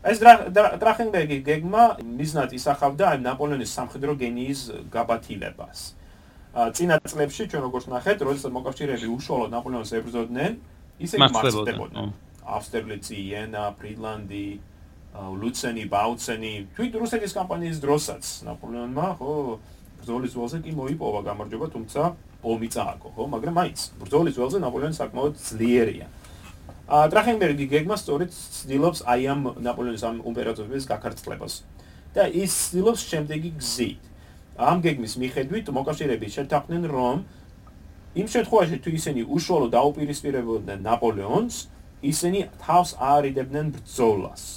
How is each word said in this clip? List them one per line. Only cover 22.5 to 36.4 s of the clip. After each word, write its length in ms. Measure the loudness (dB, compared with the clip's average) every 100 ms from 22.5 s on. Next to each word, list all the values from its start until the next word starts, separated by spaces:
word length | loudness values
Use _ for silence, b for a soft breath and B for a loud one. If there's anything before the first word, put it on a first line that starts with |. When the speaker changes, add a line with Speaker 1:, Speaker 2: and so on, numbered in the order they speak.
| -2 -2
Speaker 1:
წააგო, 400 | -4 -4 -6 -12
ხო? 160 | -8 -4
მაგრამ 280 | -2 0 0
მაინც, 240 | 0 -4 -10
ბრძოლის 420 | -12 0 2 4 2
ველზე 220 | 0 2
ნაპოლეონი 360 | 0 0 -2 -2
საკმაოდ 360 | -4 0 -2 -2
ძლიერია. 720 | -10 0 4 6 4 0 -12 -18 B B B B -18 -18
ა, 260 | 4 6 8
ტრახენბერგი 580 | 6 4 4 2 2 2
გეგმა 300 | 2 2 -2
სწორედ 360 | -2 -2 -2
ცდილობს 720 | -6 -12 -12 -2 2 2 2 2
აი 160 | 2
ამ 180 | 2 0 -2 -4
ნაპოლეონის 480 | -4 -2 -4 -4
ამ 140 | -4 -4
უმპერატორობის 640 | -6 -4 -4 -4 -6 -8 -4
გაქარწყლებას. 800 | -4 -4 -8 -10 -10 -10 -12 -14 -20 b b b
და 180 | 2 2
ის 240 | 2 0
ცდილობს 480 | -2 0 2 2 2
შემდეგი 500 | -2 -4 -2 -4 -6
გზით. 480 | -6 -6 -2 -2 -4 -16 b b b b
ამ 260 | 2 4 4
გეგმის 360 | 2 0 -4 -4
მიხედვით 500 | -4 -2 -2 -4 -2
მოკავშირეები 600 | -4 -2 -2 -2 -2 -4
შეთანხმდნენ, 540 | -6